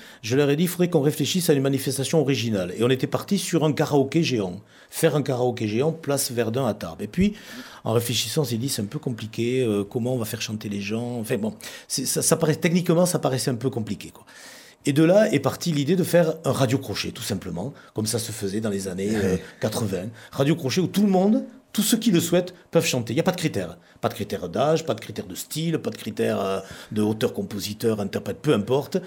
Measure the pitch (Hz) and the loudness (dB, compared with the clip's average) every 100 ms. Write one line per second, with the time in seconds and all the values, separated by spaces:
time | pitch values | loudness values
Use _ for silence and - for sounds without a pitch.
0 | - - 110 131 143 147 175 170 175 170 | -18 -14 0 2 4 2 2 2 2 4
1 | 143 143 139 185 170 139 139 135 139 127 | 2 2 0 2 4 4 4 0 0 -2
2 | 131 165 135 127 113 104 90 98 120 131 | 2 2 4 2 0 0 -2 0 2 2
3 | 143 127 - 196 - 165 151 135 147 143 | 0 -2 0 -2 0 2 2 2 2 4
4 | 131 160 147 123 92 95 - - - - | 4 2 2 0 -2 -6 -14 -20 -14 0
5 | 160 143 127 123 123 107 107 110 156 160 | 2 2 0 0 0 0 0 0 0 -2
6 | 135 143 - 117 113 113 127 101 90 80 | -4 -2 -2 -2 0 0 -2 -2 -8 -10
7 | 104 - 208 208 - 247 - - 113 117 | -4 2 2 0 -10 -16 -16 -8 0 0
8 | 113 113 - 160 135 113 135 - 101 151 | 0 -2 -2 -2 0 -2 -2 -4 -4 -6
9 | 139 113 110 110 117 127 120 101 101 123 | -6 -6 -8 -4 -2 0 2 0 0 -4
10 | 120 127 107 113 - 107 107 101 101 113 | -2 -2 -4 -6 -6 -6 -6 -6 -4 -4
11 | 120 120 110 123 107 - - - - - | -4 -6 -4 -2 -4 -6 -14 -16 -8 -4
12 | 127 156 - - 156 143 175 175 175 165 | -2 0 2 2 2 2 2 2 4 4
13 | 180 156 143 131 143 120 127 123 104 98 | 4 2 0 0 0 0 -2 -2 -4 -6
14 | - - - - - - - - - 143 | -10 -18 -20 -20 -20 -20 -20 -4 0 4
15 | 160 196 220 147 127 - 175 147 139 185 | 6 6 6 2 0 0 0 0 2 2
16 | 156 170 165 151 139 120 131 131 - 98 | 4 4 4 2 -2 2 2 2 -2 -6
17 | 104 - 113 101 92 85 113 - - - | -6 -8 -6 -4 -4 -8 -8 -10 -10 -6
18 | 107 117 110 107 98 104 110 98 95 90 | -2 -2 -4 -6 -4 -2 -2 -4 -4 -4
19 | 101 110 98 90 - - 117 117 107 92 | -2 0 2 0 -4 -6 -4 -2 -2 -4
20 | 107 - - - 139 135 131 120 175 190 | -6 -12 -8 0 2 2 0 0 0 2
21 | 208 185 196 262 - - _ - - 226 | 4 6 4 4 0 -12 _ -2 2 2
22 | 233 170 - 175 180 - - 165 - 131 | 4 2 4 2 0 -6 0 2 2 0
23 | 110 123 170 175 151 107 85 85 - - | 0 0 0 0 -2 -2 -6 -10 -20 -6
24 | 107 - 101 92 87 95 143 160 160 107 | -4 -4 -6 -6 -4 0 2 2 0 -6
25 | - 107 - 87 - 156 165 151 123 110 | -6 -12 -10 -12 -8 -4 -2 -2 -4 -8
26 | - 104 113 107 95 95 - - - 107 | -8 -2 0 0 -2 -4 -6 -16 -6 0
27 | 107 110 120 - 98 101 92 104 117 107 | 0 2 -2 -2 -6 -8 -8 -2 0 0
28 | 98 110 104 - 147 117 101 135 135 185 | -2 -4 -6 -2 2 2 2 -2 0 -6